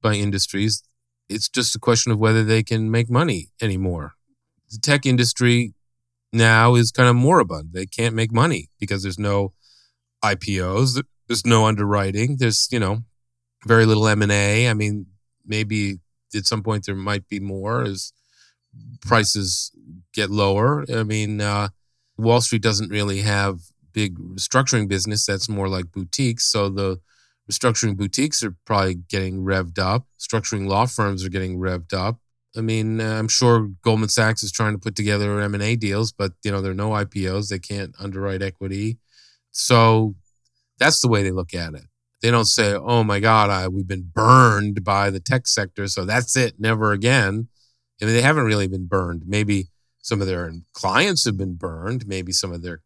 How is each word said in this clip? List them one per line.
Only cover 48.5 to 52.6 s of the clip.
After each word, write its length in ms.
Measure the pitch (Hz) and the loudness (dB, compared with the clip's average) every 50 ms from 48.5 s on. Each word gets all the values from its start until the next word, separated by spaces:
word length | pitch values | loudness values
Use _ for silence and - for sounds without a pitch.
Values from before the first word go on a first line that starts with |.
| 107 104 98 95 | 2 2 0 -2
been 180 | 95 92 92 | -2 -6 -4
burned. 380 | 85 98 95 92 85 85 82 80 | -2 -2 0 0 -2 -4 -8 -6
Maybe 420 | 90 101 107 107 101 104 98 92 90 _ _ _ _ _ _ | -4 -2 -2 0 0 0 -2 -2 -6 _ _ _ _ _ _
some 200 | - - 113 101 98 | -8 -6 -4 -2 -2
of 40 | |
their 240 | 95 92 87 87 82 82 85 82 _ - | -2 -4 -4 -6 -8 -10 -14 -16 _ -12
clients 520 | - - 95 95 123 170 202 190 147 - | -8 -4 -2 0 2 2 2 0 0 -2
have 100 | 123 101 | -2 -2
been 180 | 95 98 95 90 | -4 -4 -6 -8
burned. 520 | 85 95 90 82 80 87 101 120 127 110 | -8 -8 -10 -8 -8 -6 -6 -6 -6 -6
Maybe 260 | 101 98 95 90 90 92 | -6 -8 -8 -6 -4 -4
some 200 | - - 92 87 | -4 -4 -4 -8
of 100 | 85 | -10